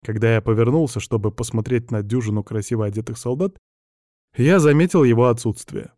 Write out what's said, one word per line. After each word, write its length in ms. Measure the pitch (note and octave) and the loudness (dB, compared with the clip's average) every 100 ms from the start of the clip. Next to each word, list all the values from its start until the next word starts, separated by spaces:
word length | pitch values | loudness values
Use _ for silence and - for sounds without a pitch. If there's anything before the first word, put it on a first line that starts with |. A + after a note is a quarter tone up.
Когда 300 | - G#2+ A2+ | -8 -2 0
я 60 | A2+ | 0
повернулся, 600 | G#2+ A2 A2+ D3 D3+ - | 0 0 2 2 0 -4
чтобы 300 | - A2+ G#2 | -4 -4 -4
посмотреть 600 | - A#2 A2+ G#2+ B2 A#2 | -6 -6 -4 -2 -4 -2
на 120 | A2 | -6
дюжину 400 | G2+ B2 A2 G#2+ | -4 -4 -2 -4
красиво 420 | G2 A2 G2+ A#2 | -4 -8 -4 -4
одетых 320 | G#2+ G#2 A2 A2+ | -4 -4 -8 -8
солдат, 400 | A#2+ C3 F#3+ - _ _ _ _ _ _ _ - | -6 -4 -4 -6 _ _ _ _ _ _ _ 0
я 220 | B2+ F#3+ | 4 6
заметил 460 | D3+ D3 F3 F3+ | 6 4 4 4
его 240 | C3+ A#2 B2 | 4 4 4
отсутствие. 640 | A#2 A#2 G#2 - G2+ G#2+ | 2 -2 -6 -10 -12 -12